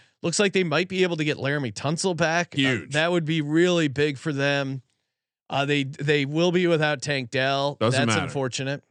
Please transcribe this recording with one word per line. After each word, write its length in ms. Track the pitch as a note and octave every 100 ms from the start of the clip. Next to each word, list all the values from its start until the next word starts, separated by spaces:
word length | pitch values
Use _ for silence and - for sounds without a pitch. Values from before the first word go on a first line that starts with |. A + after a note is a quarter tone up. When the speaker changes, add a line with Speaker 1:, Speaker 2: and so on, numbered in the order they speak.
| _ _
Speaker 1:
looks 160 | E3+ E3
like 140 | G3+
they 100 | F#3+
might 260 | F3 D3 F#3
be 140 | F#3
able 140 | F#3 E3
to 80 |
get 120 | D3+ -
Laramie 360 | C3 D3 B2+
Tunsil 440 | - C#3 D#3+ F#3+ E3
back. 380 | D#3+ E3 E3+
Uh, 40 | -
Speaker 2:
Huge. 340 | C3+ A#2 B2
Speaker 1:
that 180 | D3 E3+
would 140 | F3
be 160 | D#3 E3
really 480 | D3 D#3+ F3+ F3 D3+
big 300 | B2+ D3+ C3+
for 140 | D#3+
them. 500 | C#3 C#3+ C#3+ C#3 C3 - _ _ _ _ _ -
Uh, 140 | C#3
they, 180 | C#3+ D3
they 420 | C3+ D3 D3 D3 C3+
will 260 | D#3 F3+
be 140 | F3 F3
without 340 | D#3+ D3+ D3
Tank 300 | C#3+ C#3 B2
Dell. 480 | C3 C3+ C#3 C#3+ C#3
Speaker 2:
Doesn't 180 | A2+ B2+
Speaker 1:
That's 180 | A#2+ G#2
Speaker 2:
matter. 80 |
Speaker 1:
unfortunate. 600 | F2+ C#3+ C3 C3 C3+ C#3+ -